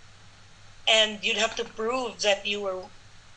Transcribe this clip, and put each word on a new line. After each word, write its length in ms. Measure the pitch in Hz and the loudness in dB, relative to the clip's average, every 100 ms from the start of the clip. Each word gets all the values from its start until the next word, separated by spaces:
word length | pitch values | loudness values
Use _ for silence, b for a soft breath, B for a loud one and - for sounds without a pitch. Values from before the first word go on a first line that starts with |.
| - - - - - - - - - | -20 -20 -20 -20 -20 -20 -20 -4 4
And 360 | 220 214 208 | 4 4 0
you'd 140 | 196 208 | -2 0
have 180 | 220 - | 0 -2
to 80 | |
prove 580 | 226 - 220 262 240 180 | -8 -4 -2 -2 -4 -2
that 240 | 208 202 208 | 2 2 0
you 160 | 202 | -4
were, 220 | 202 185 190 - - - - | -4 -6 -10 -18 -20 -20 -20